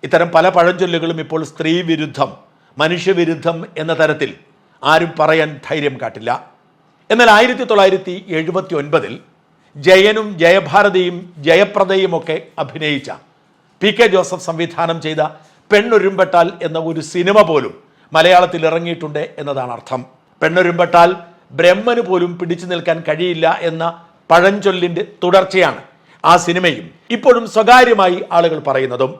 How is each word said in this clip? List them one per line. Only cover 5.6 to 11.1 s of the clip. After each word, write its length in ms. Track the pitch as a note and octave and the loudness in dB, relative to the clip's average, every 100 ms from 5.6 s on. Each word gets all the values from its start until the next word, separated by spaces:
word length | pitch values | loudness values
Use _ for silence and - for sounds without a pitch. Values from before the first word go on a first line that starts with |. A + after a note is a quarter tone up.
| - | -10
ധൈര്യം 280 | D3+ D3 B2+ | -6 -6 -6
കാട്ടില്ല. 300 | A#2 A2 A2+ - - _ _ _ _ _ _ | -12 -10 -8 -8 -10 _ _ _ _ _ _
എന്നാൽ 180 | A3+ A#3+ G#3 | 2 6 6
ആയിരത്തി 280 | B3 B3 B3 | 4 0 0
തൊള്ളായിരത്തി 460 | G#3+ G3 F#3 F#3+ F3+ F3+ D#3+ | 4 4 2 -6 -12 -8 -6
എഴുപത്തി 380 | D#3+ F3+ - E3+ | -4 -6 -4 -6
ഒൻപതിൽ 340 | C#3+ D#3 G#2 A#2 _ _ _ _ _ C#3+ | -2 -2 -4 -12 _ _ _ _ _ -6
ജയനും 540 | C#3+ F#3 G3+ G#3+ G#3+ F#3 | 4 6 6 0 -4 0
ജയഭാരതിയും 760 | E3 F#3+ D#3 F3 G#3 F#3 F3+ | 2 2 2 2 2 2 -2